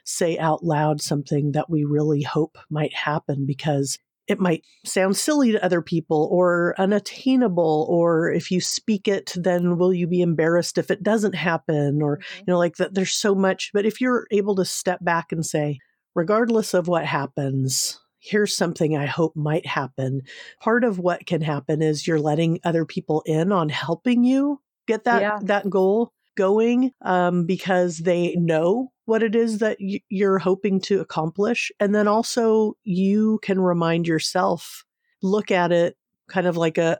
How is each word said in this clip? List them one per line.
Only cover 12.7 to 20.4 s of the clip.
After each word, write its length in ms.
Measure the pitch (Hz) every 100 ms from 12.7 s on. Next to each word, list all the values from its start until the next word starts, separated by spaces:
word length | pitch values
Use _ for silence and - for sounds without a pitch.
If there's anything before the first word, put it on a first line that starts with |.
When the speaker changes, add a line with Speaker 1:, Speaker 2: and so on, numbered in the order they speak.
| 160
Speaker 1:
that 180 | 180
there's 180 | 196 185
so 220 | - 214
much. 360 | 196 190 185 -
But 120 | 202 214
if 140 | -
you're 280 | 254 247 -
able 240 | 208 202 190
to 80 |
step 380 | 175 - - 180
back 300 | 180 170 -
and 120 | 170
say, 360 | 156 156 147 139 _ _ _
"Regardless 600 | 175 170 214 233 226 -
of 120 | 185 170
what 180 | 170
happens, 920 | 147 143 139 - 139 135 131 131 - - _ _
here's 340 | - 208 208
something 420 | - 175 - 156 156
I 100 | 139
hope 280 | - 160
might 320 | 156 151 160 135
happen." 560 | 156 131 - 131 135 135 -